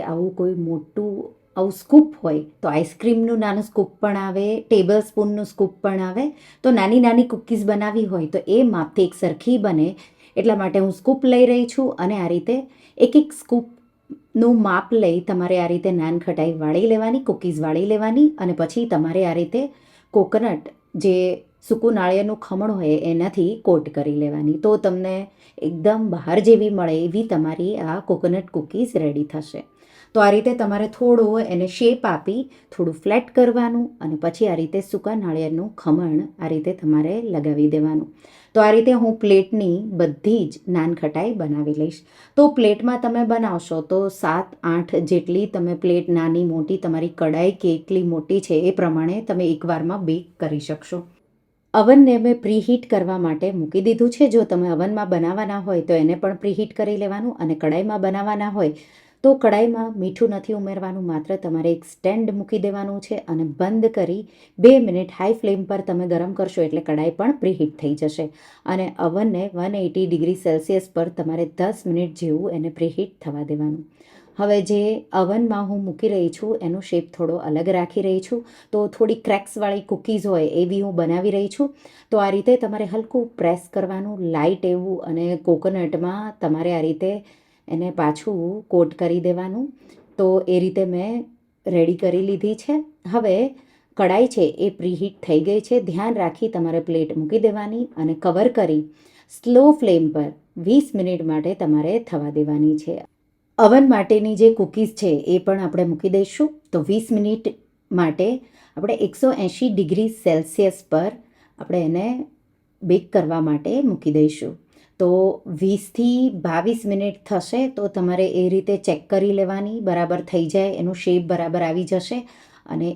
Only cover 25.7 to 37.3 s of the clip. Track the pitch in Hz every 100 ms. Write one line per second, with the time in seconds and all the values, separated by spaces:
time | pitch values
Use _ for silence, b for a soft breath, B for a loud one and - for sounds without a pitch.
25.7 | 170 180 220 220 170 135 185 208 220 214
26.7 | 196 170 160 170 190 226 170 156 160 180
27.7 | 220 165 175 - 170 180 180 180 - 151
28.7 | 190 240 190 156 143 151 156 151 - -
29.7 | _ b b b 220 202 208 233 240 208
30.7 | 202 220 - 240 233 214 220 226 175 185
31.7 | - 233 247 - 160 - 220 262 B B
32.7 | - 170 156 196 220 247 - 247 233 240
33.7 | 240 240 - 156 151 165 170 214 165 160
34.7 | 190 190 170 202 220 185 160 160 160 214
35.7 | - 165 156 170 156 - - 160 156 156
36.7 | - 156 151 156 214 233